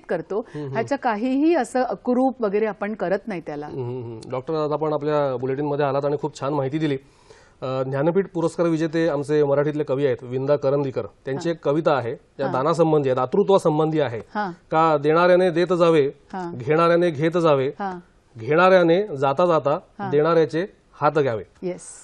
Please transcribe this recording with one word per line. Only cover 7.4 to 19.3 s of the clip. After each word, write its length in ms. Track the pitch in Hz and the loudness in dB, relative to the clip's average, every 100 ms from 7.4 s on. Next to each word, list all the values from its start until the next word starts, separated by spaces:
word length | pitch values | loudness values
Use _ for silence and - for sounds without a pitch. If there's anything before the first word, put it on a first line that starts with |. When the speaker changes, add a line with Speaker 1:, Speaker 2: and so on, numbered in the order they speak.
| _ - | _ -12
Speaker 2:
अ, 200 | 131 131 | -6 -4
ज्ञानपीठ 440 | 131 139 160 180 185 | -4 0 0 0 -2
पुरस्कार 320 | 165 160 - 170 | -4 -4 0 0
विजेते 420 | 156 160 165 165 | 0 -2 0 0
आमचे 360 | 143 139 151 | -2 0 2
मराठीतले 400 | 143 139 147 151 | 4 2 0 -2
कवी 220 | 143 135 143 | -2 0 0
आहेत 100 | 117 | -2
विंदा 340 | 123 127 135 147 | -4 -4 0 0
करंदीकर, 460 | 135 143 135 123 | 2 0 -2 -4
त्यांची 460 | 101 _ 135 135 170 | -8 _ -10 -6 -4
Speaker 1:
हां. 60 | |
Speaker 2:
एक 100 | 165 | -2
कविता 280 | 143 156 160 | -2 0 2
आहे, 220 | 135 113 | 0 -2
त्या 320 | - _ - 135 | -10 _ -6 -4
Speaker 1:
हां. 60 | |
Speaker 2:
दानासंबंधी 560 | 127 143 143 160 156 131 | 0 0 2 4 4 2
आहे, 80 | 127 | 0
दातृत्वासंबंधी 840 | 127 185 196 190 170 156 156 156 | 0 2 4 4 4 2 0 0
आहे. 200 | 127 113 - | -2 -4 -8
Speaker 1:
हां. 160 | 214 190 170 - | -6 -6 -8 -2
Speaker 2:
का 260 | 160 160 151 | 2 4 2
देणाऱ्याने 520 | 147 165 180 180 185 | 2 4 6 4 4
देत 220 | 165 175 | 2 0
जावे, 340 | 175 170 165 135 | 4 4 4 2
Speaker 1:
हां. 520 | - - 190 175 127 | -4 -14 -10 -10 -8
Speaker 2:
घेणाऱ्याने 520 | 123 156 170 170 175 | 0 2 4 4 2
घेत 280 | 143 165 175 | 0 -2 2
जावे, 300 | 165 139 135 | 2 2 0
Speaker 1:
हां. 300 | - 196 180 - _ _ 113 | -4 -8 -8 -16 _ _ -12
Speaker 2:
घेणाऱ्याने 800 | 117 160 185 185 170 175 214 139 | 0 4 6 6 6 2 0 -2
जाता 300 | 139 | 0